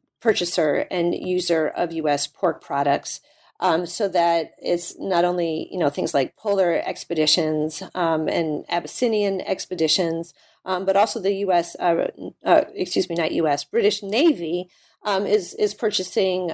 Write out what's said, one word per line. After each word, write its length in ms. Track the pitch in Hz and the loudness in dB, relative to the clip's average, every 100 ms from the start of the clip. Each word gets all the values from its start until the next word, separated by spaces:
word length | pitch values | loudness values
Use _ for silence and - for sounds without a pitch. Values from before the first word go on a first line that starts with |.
| _ _ | _ _
purchaser 640 | 233 - 175 - 156 147 - | 0 0 0 0 2 0 -2
and 240 | 180 170 | -2 0
user 540 | - 180 180 175 160 156 | -2 -2 -2 0 0 0
of 240 | - 170 | -2 -4
U 160 | 165 151 | -2 0
S 180 | 143 - | 0 -2
pork 380 | - 175 - | -2 -2 -2
products, 580 | - 139 143 147 - - - _ _ - | -4 0 2 0 -2 -10 -12 _ _ -2
um, 260 | 185 165 175 | 0 2 -2
so 220 | - 202 | -2 0
that 460 | 175 170 170 - - | 2 2 2 -2 -8
it's 420 | - 175 - - | -2 0 0 -2
not 240 | 196 170 | 0 2
only, 460 | 175 180 165 156 - | 2 0 -2 -4 -6
you 60 | 180 | -2
know, 120 | 151 | -2
things 240 | 190 - | 0 -2
like 220 | 143 131 - | 0 -2 -4
polar 460 | 214 202 175 165 | -2 0 2 0
expeditions, 1000 | - - - 160 151 - 156 156 156 - 185 | -4 -8 -4 0 2 2 2 0 0 -2 -4
um, 340 | 185 165 160 156 | -2 0 0 0
and 380 | 175 160 147 - | 0 0 -4 -4
Abyssinian 720 | 175 - - 240 214 202 196 | -4 -2 0 2 2 0 -2
expeditions, 920 | - 190 - 175 156 - 165 165 165 - _ _ - | -4 -4 -4 -2 0 2 0 -2 -6 -14 _ _ -6
um, 180 | 185 | -2
but 140 | 190 196 | 2 2
also 220 | 226 220 | 2 2
the 160 | 185 196 | -2 0
U 160 | 190 | 2
S, 240 | 175 165 - | 2 0 -2
uh, 280 | 175 165 - - - - | 0 2 -2 -6 -12 -6
uh, 200 | - 175 - | 4 4 4
excuse 340 | - 165 196 - | -4 -2 0 0
me, 80 | 170 | -2
not 160 | 160 | 0
U 140 | - 156 | 0 2
S, 160 | 143 | 0
British 380 | - 233 208 220 | 0 2 2 0
Navy, 680 | 196 220 330 202 160 175 185 _ _ _ 208 | -2 2 2 2 -2 -4 -6 _ _ _ -2
um, 200 | 196 208 | -2 2
is, 280 | 208 175 - | 0 0 -2
is 180 | 208 | -2
purchasing, 800 | - 226 208 185 220 190 185 175 | 0 -2 -2 -2 0 2 0 -2